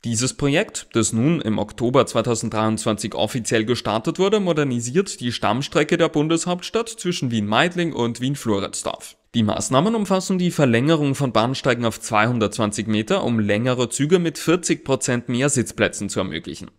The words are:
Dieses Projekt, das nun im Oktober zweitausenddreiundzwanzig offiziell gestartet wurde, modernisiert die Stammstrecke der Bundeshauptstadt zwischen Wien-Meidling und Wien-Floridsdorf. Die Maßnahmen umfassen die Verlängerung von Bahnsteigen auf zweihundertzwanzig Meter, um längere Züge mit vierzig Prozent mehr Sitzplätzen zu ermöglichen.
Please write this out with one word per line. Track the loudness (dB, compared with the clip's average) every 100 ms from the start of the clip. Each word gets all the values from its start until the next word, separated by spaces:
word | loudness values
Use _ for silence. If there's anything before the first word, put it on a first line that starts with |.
Dieses | -2 -2 -2
Projekt, | 0 0 0 -2 -8 -2
das | 0 2
nun | 2 2 2
im | 0 -2
Oktober | -4 -2 2 4 4
zweitausenddreiundzwanzig | 0 0 -2 -2 0 0 0 -2 -2 -4
offiziell | -2 -2 -2 -2 0
gestartet | 0 -2 0 -2 -2 0
wurde, | 2 2
modernisiert | 2 0 0 -2 0 0 0 -4
die | -6
Stammstrecke | -2 0 0 0 0 2 2
der | 2
Bundeshauptstadt | 2 0 0 0 -4 -2 -4 -4
zwischen | -6 -4 -2 0
Wien-Meidling | 0 2 2 2 0 -2
und | 0 -2 -2
Wien-Floridsdorf. | -4 -2 -2 -2 -2 -6 -6 -8 -12 -20 _
Die | 0
Maßnahmen | 2 0 2 2 2
umfassen | 0 0 0 0 0
die | 0
Verlängerung | 4 4 4 4 2 2
von | 0 0
Bahnsteigen | 2 2 0 0 2
auf | 0 -4
zweihundertzwanzig | -2 2 2 2 0 2 -2 -2 0
Meter, | 0 2 0
um | 2 0
längere | 2 2 2 0 0
Züge | 0 2 2
mit | 2 -2
vierzig | 0 0 0 -4
Prozent | 0 -2 0 -2 -2
mehr | 0 0
Sitzplätzen | 0 -2 0 0 0 -6
zu | -4
ermöglichen. | -4 -6 -10 -14 -14